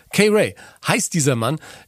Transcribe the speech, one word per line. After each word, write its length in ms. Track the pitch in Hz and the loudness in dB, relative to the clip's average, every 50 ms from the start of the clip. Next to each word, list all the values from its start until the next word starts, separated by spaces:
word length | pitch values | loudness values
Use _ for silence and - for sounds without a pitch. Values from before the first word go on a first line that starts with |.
| _ _ - | _ _ 0
K-Ray 420 | - 202 214 208 214 156 98 95 - - - - _ - | 2 2 4 4 2 0 -2 -4 -10 -20 -20 -20 _ -4
heißt 260 | - 180 247 - - - | -2 -2 -2 -2 -2 -2
dieser 220 | 165 131 143 131 | -2 0 0 0
Mann, 240 | 117 113 123 156 - - - - - - | 0 -2 -2 -4 -4 -8 -14 -20 -20 -12